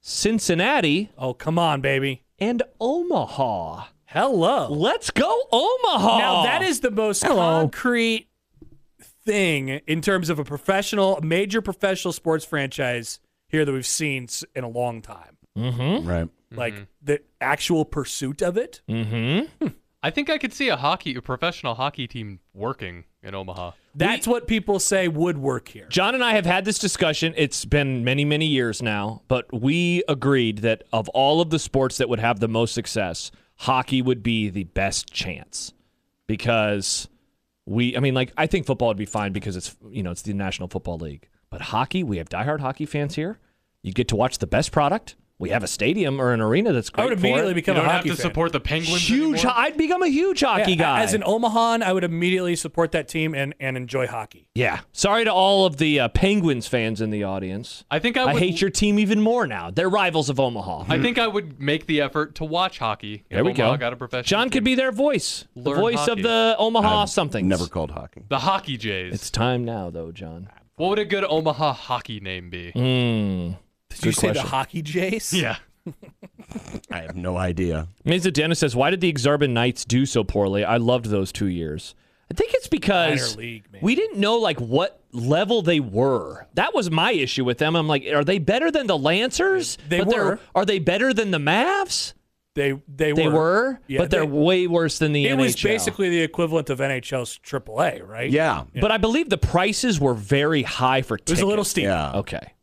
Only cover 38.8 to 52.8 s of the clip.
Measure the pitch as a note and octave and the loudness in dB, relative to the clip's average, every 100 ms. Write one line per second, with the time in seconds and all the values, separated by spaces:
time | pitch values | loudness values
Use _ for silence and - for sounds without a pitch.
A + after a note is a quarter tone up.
38.8 | A#2 G#2 G#2 G#2+ G2+ F#2+ G2+ F2+ - - | 0 0 -4 -4 -2 -4 -6 -8 -10 -16
39.8 | A2 A2 F2+ F2 - G2 F#2+ - F2+ F#2 | -14 -8 -6 -6 -6 -4 -4 -6 -8 -8
40.8 | - E2 E2 C#2+ _ _ _ E2 - G#2+ | -8 -8 -10 -12 _ _ _ -14 -6 -4
41.8 | B2+ F3+ D#3+ G2 D#2+ F2+ A#2+ D3+ C3+ C3 | -2 -2 -2 -4 -6 -6 -4 -4 -4 -6
42.8 | D3+ D3 C#3+ D3 D#3+ A3 _ _ _ _ | -6 -4 -4 -4 -6 -8 _ _ _ _
43.8 | - F#2 A#2+ A2 B2 - G2 - D#3 - | -8 -2 0 2 0 0 -2 0 0 2
44.8 | D3 G#3 - - _ _ F2+ A2+ G#2 - | 2 0 -6 -20 _ _ -4 -2 -2 -2
45.8 | G#2 F3+ E3 C#3 B2+ A#2 A2 C3+ A3+ C3+ | 0 0 0 0 0 2 2 2 2 0
46.8 | G#2+ - A#3 A3 F#3+ C4 G3 F3 D#3 - | -2 -2 0 2 2 2 0 0 2 2
47.8 | D#3+ F3 D#3 D#3+ A#2+ - E3+ C#3+ - D#3 | 2 2 0 -2 -2 0 0 0 -2 -4
48.8 | E3 F3 F3 B3 D#4+ D4 B3 B3 C#4 D4+ | -2 -2 2 2 2 2 2 2 0 2
49.8 | D#4+ F4+ F4+ C#4 F#4 F#4+ C#4 G3+ G3+ F3 | 0 2 2 2 2 2 2 2 2 4
50.8 | E3 C3 A3+ G#3 F#3+ G#3+ A#3 A3 A#3 A#3 | 4 2 2 0 0 2 2 2 2 2
51.8 | G#3 F#3 F3 E3 F3 F#3 F3+ F3 D#3+ - | 2 0 0 0 0 2 0 -2 -4 0